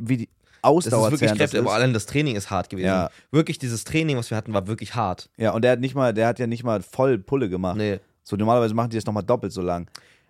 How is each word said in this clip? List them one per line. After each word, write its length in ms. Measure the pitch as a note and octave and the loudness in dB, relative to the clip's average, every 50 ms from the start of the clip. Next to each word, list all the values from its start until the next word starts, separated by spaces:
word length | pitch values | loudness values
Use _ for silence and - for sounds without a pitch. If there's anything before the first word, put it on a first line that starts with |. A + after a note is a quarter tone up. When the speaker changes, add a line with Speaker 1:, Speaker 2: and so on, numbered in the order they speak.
| A#2 | -2
Speaker 1:
wie 100 | A2+ C3 | -2 -2
die 80 | A#2 A2+ | -2 -4
Speaker 2:
Das 60 | - | -10
ist 600 | _ _ _ _ _ - - B2 D3+ F3+ E3 B2 | _ _ _ _ _ 2 4 4 4 4 4 2
wirklich 40 | A#2+ | 2
Speaker 1:
ausdauerzehrend 420 | A2+ A2+ G#2+ D3+ C#3 A2+ A2 G#2+ | 4 4 2 2 2 2 2 2
Speaker 2:
Kräfte, 200 | G#2 - - - | 2 0 0 0
Speaker 1:
das 40 | - A#2 | 0 0
ist. 20 | |
Speaker 2:
aber 80 | G#2 G2+ | 2 2
allein 180 | A2 B2 C3 A#2+ | 2 2 2 0
das 120 | G#2+ - | 0 -2
Training 280 | - - C#3 D3+ C#3+ A2+ | -2 -2 -2 0 0 -2
ist 140 | G2+ - - | -4 -6 -4
hart 200 | G2+ F#2 F2 - | -4 -4 -4 -4
gewesen. 180 | G2+ F#2 F#2 | -6 -2 0
Speaker 1:
Ja. 220 | F#2+ F#2+ F#2 E2+ D2+ - - _ - | 2 2 2 0 -2 -6 -12 _ 0
Speaker 2:
Wirklich, 280 | - D#3 D#3+ F3 D#3 - | 2 2 2 2 -2 -6
dieses 240 | C3+ B2 A#2 A2 - | -6 -6 -6 -6 -6
Training, 340 | - - D#3+ D#3+ D#3 C#3 | -2 -2 0 0 0 -2
was 140 | A#2+ A#2 - | -2 -2 -4
wir 60 | A#2 | -4
hatten, 160 | G#2+ - A2+ G#2+ | -6 -4 -2 -2
war 120 | G2+ F#2 | -2 -2
wirklich 300 | G2 A2+ - - - - | -2 -6 -6 -6 -8 -4
hart. 340 | A#2+ A2 F#2 F2+ - - _ _ | -2 -2 -2 -4 -6 -10 _ _
Speaker 1:
Ja, 140 | - A2+ G#2+ | -2 0 0
und 100 | F#2+ A#2 A#2 | 2 4 4
der 100 | B2 B2+ | 4 4
hat 80 | A#2+ | 2
nicht 120 | B2+ C3 B2+ | 0 -4 0
mal, 200 | C#3 C3 A#2+ G#2+ | 0 0 2 2
der 120 | G#2+ A2+ | 2 2
hat 140 | A#2 A#2+ - | 0 0 -2
ja 80 | B2 | -4
nicht 160 | A#2 A#2 A2+ A#2 | -4 -4 -4 -2
mal 180 | A#2+ A2 G2+ | -2 -2 -2
voll 380 | F2+ - - - C3 C3+ B2+ G2+ | -4 -6 -2 0 2 2 2 0
Pulle 300 | F#2+ - C#3 C3+ B2 F#2+ | -2 -2 -2 -2 0 0
gemacht. 280 | F2+ F#2 F#2 F2+ F2 | -2 -2 -2 -2 -2
Speaker 2:
Nee. 220 | G#2 G#2+ G#2 G2 F#2 _ _ _ _ - | -2 -2 -2 -2 -4 _ _ _ _ -10
Speaker 1:
So, 120 | - G#2 | -6 -2
normalerweise 380 | G2 G#2+ A2 A#2+ B2 A#2 A2 G#2+ | 0 2 4 4 4 4 2 0
machen 160 | A#2 A#2 A#2 | 0 -2 -2
die 80 | A2+ | -2
das 80 | A2 - | -4 -4
nochmal 180 | - G#2 G#2 F#2 | -2 -4 -2 0
doppelt 280 | G#2 B2 A#2+ G#2+ F#2+ | 0 0 0 0 -6
so 100 | - F#2+ | -6 -4
lang. 260 | F2+ F2+ F2 F2 F2 - - - _ _ _ _ _ | -2 -2 -2 -4 -6 -10 -16 -20 _ _ _ _ _